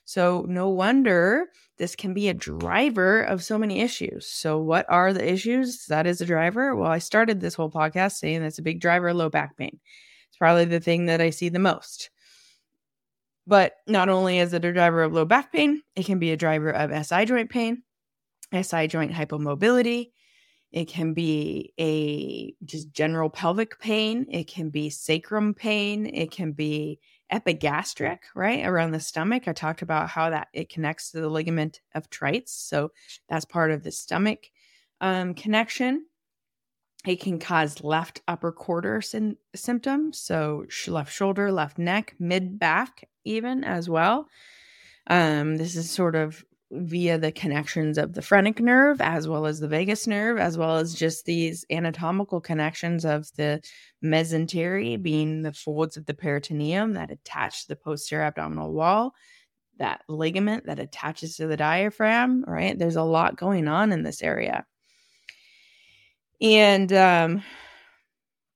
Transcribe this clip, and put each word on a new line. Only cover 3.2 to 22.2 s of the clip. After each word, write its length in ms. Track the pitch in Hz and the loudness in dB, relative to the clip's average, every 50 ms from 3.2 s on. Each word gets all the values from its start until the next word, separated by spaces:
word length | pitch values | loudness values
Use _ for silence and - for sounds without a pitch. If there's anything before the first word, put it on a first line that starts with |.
| 220 | 2
of 220 | - 196 185 170 | 0 -2 -4 -4
so 120 | - 220 | -4 -2
many 240 | 214 220 208 190 185 | -2 -2 0 0 0
issues. 460 | 220 240 - - - - - - - | -2 -2 -2 -4 -8 -8 -8 -10 -12
So 320 | - - - - 160 156 156 | -12 -10 -6 -2 -2 0 0
what 280 | 156 156 160 180 - - | 0 2 2 2 2 4
are 240 | - 175 180 190 196 | 4 4 4 4 2
the 200 | - 107 156 180 | 2 0 0 0
issues 540 | 190 190 226 240 262 262 247 247 - - | 0 0 0 0 2 0 0 -4 -8 -6
that 200 | - 156 156 165 | -2 0 2 2
is 140 | 175 175 175 | 2 0 0
a 60 | 175 | 0
driver? 480 | 170 175 160 165 170 196 233 262 277 254 | 0 2 2 2 2 2 0 0 0 0
Well, 160 | 107 170 165 | 0 0 2
I 80 | 160 170 | 0 0
started 420 | 165 - - 214 226 226 214 190 | -2 0 2 4 4 4 2 0
this 140 | 180 170 - | -2 -4 -4
whole 160 | - 160 156 | -2 -4 -2
podcast 440 | - 160 156 160 - 180 190 196 - | 0 0 0 0 2 0 0 0 0
saying 280 | - - 156 160 165 160 | -2 -4 -2 -2 -2 -2
that's 160 | 156 156 - | -4 -6 -6
a 40 | 160 | -4
big 180 | 165 165 170 | -4 -4 0
driver 280 | 165 170 170 180 175 175 | 2 2 4 4 4 2
of 80 | 175 | 2
low 120 | 175 165 160 | 2 0 0
back 260 | 156 156 147 143 - | 0 0 -2 -2 -6
pain. 220 | - - - - - _ _ - - - - - _ _ _ | -10 -10 -10 -10 -14 _ _ -20 -20 -20 -20 -20 _ _ _
It's 80 | _ | _
probably 280 | - 175 165 170 170 170 | 2 4 6 6 6 6
the 160 | 170 170 170 | 4 2 0
thing 260 | 165 170 170 170 175 | 2 2 2 2 2
that 140 | 170 165 165 | 2 2 4
I 100 | 165 165 | 2 2
see 180 | 156 - 180 175 | 0 0 -2 -2
the 120 | 170 180 | 0 2
most. 500 | 196 185 - - - - - - - - _ _ _ _ _ _ _ _ _ _ _ _ _ _ _ _ _ _ _ _ _ _ _ _ _ _ _ | 2 2 2 0 -4 -12 -16 -16 -16 -16 _ _ _ _ _ _ _ _ _ _ _ _ _ _ _ _ _ _ _ _ _ _ _ _ _ _ _
But 280 | 175 202 196 185 - - - _ | 6 6 6 6 6 2 -4 _
not 220 | - 220 196 180 196 | 0 2 4 4 4
only 320 | 190 185 185 185 180 180 | 4 4 4 4 4 4
is 120 | 175 175 175 | 2 2 2
it 120 | 170 170 | 0 0
a 80 | 175 175 | 0 4
driver 320 | 180 175 170 165 165 160 | 4 6 6 6 4 2
of 80 | 156 160 | 2 4
low 140 | 165 156 | 2 4
back 260 | 160 226 262 277 - - | 6 4 4 4 2 0
pain, 300 | 330 294 294 294 302 - _ _ | 2 2 2 2 0 -2 _ _
it 120 | 190 185 | -4 -2
can 120 | 196 196 185 | 0 0 0
be 140 | 170 165 160 | 0 0 0
a 40 | |
driver 340 | 156 170 160 156 156 151 156 | 0 2 2 2 2 0 0
of 200 | 143 - 151 147 | 0 0 0 0
S 220 | 143 151 151 - 170 | -2 -4 -2 0 0
I 120 | 175 214 | 2 2
joint 260 | 220 254 240 226 240 | 2 2 0 0 -2
pain, 340 | - 247 233 226 233 247 - _ _ _ _ _ _ _ _ _ _ _ - - - | -2 -2 -2 -2 -2 -4 -8 _ _ _ _ _ _ _ _ _ _ _ -12 -6 -4
S 220 | 185 185 - - | -4 -4 -2 0
I 140 | 165 160 160 | 0 0 0
joint 240 | - 165 156 - 170 | 0 -2 -2 -2 -4
hypomobility. 960 | 165 151 147 156 151 147 147 143 143 196 220 247 247 240 240 240 240 240 233 _ _ _ _ _ _ _ _ _ _ _ _ | -4 -6 -4 -4 -4 -4 -4 -2 0 2 4 4 4 4 2 0 -2 -4 -8 _ _ _ _ _ _ _ _ _ _ _ _
It 180 | - 165 165 160 | -8 -6 -6 -6
can 260 | - - 165 160 160 | -6 -4 -4 -2 -2
be 580 | 160 170 160 156 151 147 156 156 - - - _ - | 0 0 0 0 0 -2 -2 -4 -6 -8 -8 _ -4
a 720 | 165 156 156 156 151 147 147 147 | -2 0 0 0 0 -2 -2 -4